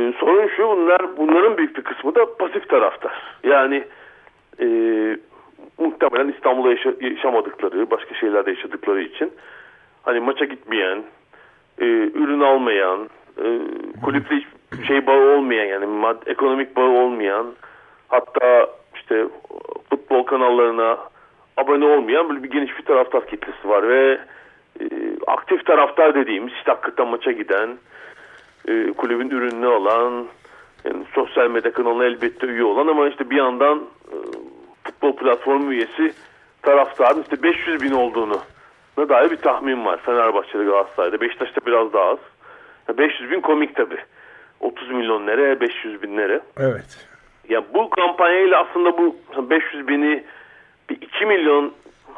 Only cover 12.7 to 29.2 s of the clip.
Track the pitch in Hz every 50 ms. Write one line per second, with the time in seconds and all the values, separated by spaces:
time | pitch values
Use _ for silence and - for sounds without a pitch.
12.7 | 107 98 95 92 92 101 110 113 - - _ _ _ - - 113 117 120 - -
13.7 | - - - - - 104 - 147 143 143 139 - 147 143 - - - - _ _
14.7 | - 127 120 - 139 139 131 135 135 135 135 139 143 143 139 131 120 110 104 98
15.7 | 98 98 101 101 107 104 107 113 117 113 - 117 123 - 135 135 131 135 139 131
16.7 | - 131 127 127 127 123 127 123 120 113 104 98 98 107 117 120 120 - - -
17.7 | - - - - _ _ _ _ - 123 - - - 123 123 123 123 120 110 -
18.7 | - - _ _ _ - - - - 110 - - - - - - - - - -
19.7 | - - - _ 139 135 - - 135 127 123 - 139 131 127 123 120 120 120 117
20.7 | 117 113 113 113 117 - - - - - - _ _ _ _ _ _ - 135 135
21.7 | 143 143 147 147 147 143 120 110 123 156 175 165 143 139 131 135 135 151 139 127
22.7 | - - - - 147 131 127 127 - 127 - - - 104 - - - - - 98
23.7 | 104 101 101 113 123 135 135 135 131 - - - - - - - _ _ _ _
24.7 | _ - - - - - - - - - - - - - - - 190 - - -
25.7 | 165 151 147 - - - 160 156 143 143 131 117 107 95 113 127 - - - -
26.7 | 123 - - - - - 127 120 117 117 - 135 120 110 107 - 95 98 107 117
27.7 | 123 127 _ _ - - - - - - - - - - - _ _ _ _ -
28.7 | 113 113 110 95 98 - - 120 117 120